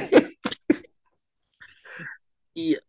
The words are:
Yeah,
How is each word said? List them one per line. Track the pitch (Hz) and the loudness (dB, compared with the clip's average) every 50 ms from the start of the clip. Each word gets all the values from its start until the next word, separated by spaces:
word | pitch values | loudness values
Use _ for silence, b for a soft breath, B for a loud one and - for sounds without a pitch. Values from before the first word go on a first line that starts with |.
| - - - - - - - _ - - - - _ - - - - - _ _ _ _ _ _ _ _ _ _ _ _ _ _ B B B B B B B B 160 B B B B _ _ _ _ _ - | 8 6 4 4 4 4 -2 _ -12 -12 -12 -4 _ -2 -2 -2 -6 -20 _ _ _ _ _ _ _ _ _ _ _ _ _ _ B B B B B B B B -16 B B B B _ _ _ _ _ -12
Yeah, | 165 165 160 151 - - | -6 -2 -2 -2 -4 -6